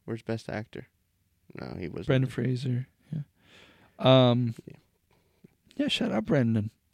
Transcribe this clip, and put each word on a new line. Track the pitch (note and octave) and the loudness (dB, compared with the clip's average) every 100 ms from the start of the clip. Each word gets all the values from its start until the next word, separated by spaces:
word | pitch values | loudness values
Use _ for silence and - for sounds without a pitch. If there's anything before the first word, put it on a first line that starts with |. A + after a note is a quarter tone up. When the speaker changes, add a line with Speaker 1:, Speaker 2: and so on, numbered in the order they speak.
Speaker 1:
Where's | - A2+ | -10 -8
best | - A2+ - | -6 -6 -6
actor? | G#2+ A2 - - _ _ _ _ _ - - | -10 -10 -14 -16 _ _ _ _ _ -20 -14
No, | B1 F2+ | -12 -10
he | F2 | -8
wasn't. | - G#2 | -6 0
Speaker 2:
Brendan | C3 C3 | 0 0
Fraser. | - B2 B2 C3 B2 C3 _ _ | -2 -2 -2 -2 -4 -6 _ _
Yeah. | D#3 - _ _ - - _ _ - | -10 -10 _ _ -20 -20 _ _ 0
Um, | B2+ C3 B2 A#2+ A#2+ A#2 - | 6 6 6 4 0 -4 -14
Speaker 1:
Yeah. | - _ _ _ _ _ _ - _ _ - | -20 _ _ _ _ _ _ -20 _ _ -4
Speaker 2:
yeah, | C#4+ | -2
shout | - E3 | 0 0
out | G3+ A3 | -2 2
Brendan. | C#3+ A#2 A2+ G#2+ - _ | 2 4 2 0 -6 _